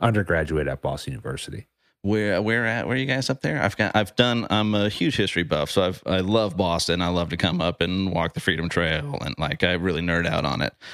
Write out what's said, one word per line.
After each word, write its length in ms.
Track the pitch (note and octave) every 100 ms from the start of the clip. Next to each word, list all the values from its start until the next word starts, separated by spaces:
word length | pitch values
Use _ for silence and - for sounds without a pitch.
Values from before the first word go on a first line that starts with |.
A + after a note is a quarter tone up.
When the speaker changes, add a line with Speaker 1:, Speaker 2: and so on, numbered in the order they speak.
Speaker 1:
undergraduate 640 | A#2 G#2+ F2+ E2 D2 D#2 C#2
at 140 | C2+
Boston 320 | - C#2 -
University. 540 | B1+ C#2 - - - - _ _ _ G2
Speaker 2:
Where, 360 | G#2+ G#2 F#2
where 240 | G#2+ A#2 A2+
at? 200 | A#2 C2+
Where 120 | C3
are 20 |
you 60 | C3+
guys 240 | C3 C3
up 100 | C3+
there? 220 | - D3+
I've 160 | G2 -
got, 180 | G#2+ G#2+
I've 180 | G#2 -
done, 280 | B2 A#2 G#2
I'm 260 | G#2+ G#2+ G#2
a 140 | G#2
huge 260 | - E3 -
history 280 | G2 -
buff, 280 | D#2+ D2+ D2
so 120 | -
I've, 200 | F#2 F#2 -
I 140 | F#2
love 380 | F#2+ A2 G#2+ F2+
Boston. 440 | F#2 E2+ - F2
I 60 | F2
love 220 | F2 E2+
to 80 | E2+
come 240 | F2+ F2
up 180 | E2+ -
and 320 | E2+ F#2 F#2+
walk 220 | F2 E2
the 80 | -
Freedom 260 | - D#2+ E2+
Trail, 500 | - E2+ D#2 C#2+ -
and, 120 | C#2 -
like, 260 | D2 D#2
I 80 | F2+ F2+
really 260 | F#2 D#2+
nerd 260 | F2 E2+ E2
out 160 | D#2+
on 180 | D2 C2+
it. 120 | C#2+ - -